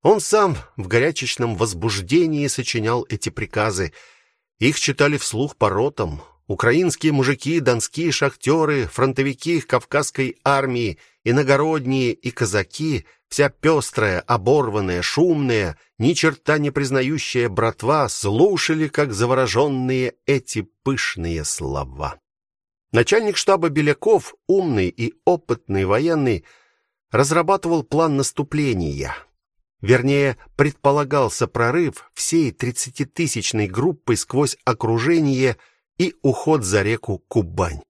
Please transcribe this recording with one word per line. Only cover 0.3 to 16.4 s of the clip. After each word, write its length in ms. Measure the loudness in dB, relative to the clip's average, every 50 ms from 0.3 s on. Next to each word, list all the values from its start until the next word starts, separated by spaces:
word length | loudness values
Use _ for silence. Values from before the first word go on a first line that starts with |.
| 2 4 4 2 0 -4 -8 -14 _ -12
в 100 | -6 0
горячечном 680 | 0 2 2 2 -2 -4 -6 -6 -4 -4 -4 -4 -2
возбуждении 880 | -2 -2 -4 -2 -4 -4 -4 -4 -4 -4 0 2 2 2 2 0 -2 -2 -2
сочинял 580 | -4 -4 -4 -4 -4 -2 -2 -2 -2 -2 -4 _
эти 180 | -8 -6 -6 -8
приказы. 640 | -8 -8 -10 -6 -2 -2 -2 0 0 -2 -4 -6 _ -16 -20 -20 _ _ _ _ _ _ _ _ _ _
Их 220 | 0 0 0 0
читали 380 | -4 -4 0 2 0 0 2 -2
вслух 380 | -4 -4 -4 -4 -4 -4 -2
по 120 | _ 0 0
ротам. 540 | 2 0 0 -2 -2 -4 -6 -6 -6 -10 -14 -20 _ _ _
Украинские 680 | -8 -6 0 2 2 4 4 2 0 -2 0 0 0
мужики, 480 | 2 2 2 0 -2 -2 -4 -2 -2 0
донские 500 | 2 2 0 0 -2 -6 -6 -4 -2 -2
шахтёры, 760 | 0 0 -2 -2 -4 _ -2 0 0 2 2 0 0 -2 -2
фронтовики 760 | -4 -2 0 0 0 0 0 -2 -2 -4 _ -4 -2 -2 -2
Кавказской 800 | 0 0 -2 -2 -2 _ -2 -2 -2 -2 _ -4 -4 -4 -4 _
армии, 560 | _ 0 0 2 0 -2 -2 -2 -2 -4 -4 _ _ _ _ _
иногородние 920 | _ 0 2 2 4 4 2 2 2 0 0 -2 -2 0 0 0 0 -2 -2
и 160 | _ -8 -10
казаки, 720 | -4 -2 -2 0 0 -2 -2 _ -8 -6 -4 -2 -2 -4 -6 _ _ _ _ _
вся 220 | 0 0 0 0
пёстрая, 680 | 0 _ 2 2 2 2 0 -2 -2 -2 0 0 0 -2
оборванная, 840 | 0 -2 -2 0 2 2 2 2 2 0 -2 -2 -2 0 -2 -2
шумная, 760 | -4 -2 0 2 2 2 2 2 0 0 0 0 0 -2 -6 _ _ _ _ 0
ни 160 | 0 0 2
чёрта 440 | 2 0 0 0 _